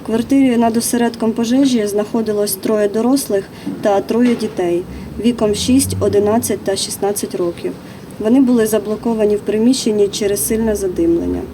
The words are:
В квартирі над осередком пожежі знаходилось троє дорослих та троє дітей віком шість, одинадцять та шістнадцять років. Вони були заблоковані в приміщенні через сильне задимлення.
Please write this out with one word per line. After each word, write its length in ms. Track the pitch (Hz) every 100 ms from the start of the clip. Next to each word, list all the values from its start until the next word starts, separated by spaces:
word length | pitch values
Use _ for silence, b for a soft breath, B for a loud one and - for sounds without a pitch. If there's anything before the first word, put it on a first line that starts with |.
В 20 | -
квартирі 520 | 226 233 277 269 233
над 200 | 233 226
осередком 540 | 226 240 233 233 220
пожежі 560 | 220 226 254 277 247 208
знаходилось 680 | 202 208 233 214 208 208 -
троє 320 | - 214 208
дорослих 560 | 214 233 277 - - - B B 196
та 200 | 220 202
троє 340 | 196 226 247 226
дітей 480 | 220 - 175 175 185 B B -
віком 360 | 214 240 214 202
шість, 400 | - 254 269 -
одинадцять 600 | 202 202 202 226 233 202
та 160 | - 196
шістнадцять 600 | - - 202 208 - -
років. 360 | 175 170 180 180 B B B -
Вони 220 | 208 254
були 240 | 254 247 214
заблоковані 720 | 214 208 214 233 220 208 208
в 40 |
приміщенні 680 | - 214 226 262 - 208 202
через 400 | - 208 202 -
сильне 280 | 220 226 208
задимлення. 680 | 196 175 170 170 175 180 -